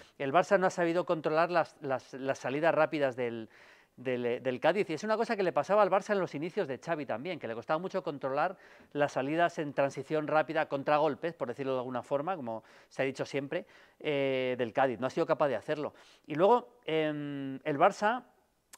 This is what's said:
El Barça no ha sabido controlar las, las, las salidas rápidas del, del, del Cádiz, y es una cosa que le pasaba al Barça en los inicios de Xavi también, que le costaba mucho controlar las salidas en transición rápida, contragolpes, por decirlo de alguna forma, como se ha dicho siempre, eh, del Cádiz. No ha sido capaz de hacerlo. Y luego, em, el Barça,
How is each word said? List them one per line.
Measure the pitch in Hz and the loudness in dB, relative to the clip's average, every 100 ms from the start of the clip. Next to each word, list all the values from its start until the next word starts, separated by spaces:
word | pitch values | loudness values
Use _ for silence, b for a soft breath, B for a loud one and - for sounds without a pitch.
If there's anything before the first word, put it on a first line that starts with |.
| B - | B -8
El | 139 | 0
Barça | 156 185 196 | 2 4 4
no | 185 | 4
ha | |
sabido | 185 170 170 170 | 2 0 0 0
controlar | 170 156 156 170 | -2 0 2 2
las, | 175 151 - | 2 0 -4
las, | 143 127 - | -4 -4 -6
las | 135 135 131 | -6 -4 -2
salidas | 131 139 165 | -2 0 2
rápidas | 147 151 156 139 123 | 4 2 2 0 0
del, | 123 117 110 B B B B - | -4 -4 -10 B B B B -10
del, | 131 123 120 120 | -4 -2 0 -2
del | 123 127 | -2 0
Cádiz, | 151 185 180 | 2 2 0
y | |
es | 156 | -4
una | 214 220 | -2 -2
cosa | 233 220 | 0 0
que | |
le | 185 | 0
pasaba | 147 143 208 | 0 2 4
al | 196 | 4
Barça | 190 196 | 4 2
en | 202 | 0
los | 175 | -2
inicios | 143 160 - 160 | -4 -4 -4 -4
de | 123 | -4
Xavi | - 165 131 | -6 -6 -4
también, | 113 156 165 | -6 -6 -8
que | 117 | -8
le | |
costaba | 113 - 156 | -8 -2 -2
mucho | 185 190 | -2 -4
controlar | 175 143 139 139 170 190 B B B | -4 -4 -2 0 -2 -4 B B B
las | 147 143 | 0 0
salidas | - 131 165 175 - | 0 0 2 2 0
en | 147 | -4
transición | 135 139 - - 156 151 | 0 0 0 -4 -2 2
rápida, | 151 156 156 147 | 2 2 0 0
contragolpes, | 143 139 151 156 139 165 | -2 2 4 2 0 -6
por | 165 127 | -6 -6
decirlo | 120 135 | -4 -4
de | 131 | -2
alguna | 123 123 | -2 -6
forma, | 113 143 156 190 | -2 -2 -2 -6
como | 120 110 B B B | -6 -10 B B B
se | - | -4
ha | 135 | -2
dicho | 135 | -2
siempre, | 135 139 135 170 214 B B - | -4 -4 -4 -6 -8 B B -10
eh, | 151 143 139 131 127 123 | -4 0 0 0 0 0
del | 120 | 0
Cádiz. | 107 135 113 | 2 2 2
No | 131 | -2
ha | |
sido | 170 | 0
capaz | 160 151 151 | 0 2 2
de | 113 | 0
hacerlo. | - 151 131 B B B - | -4 -4 -6 B B B -8
Y | |
luego, | 151 196 240 233 _ | 2 4 4 2 _
em, | - 156 156 147 147 143 135 135 | -4 0 0 -2 -6 -8 -8 -6
el | 151 143 | -4 4
Barça, | 185 190 208 247 - _ _ _ _ | 4 4 0 -2 -6 _ _ _ _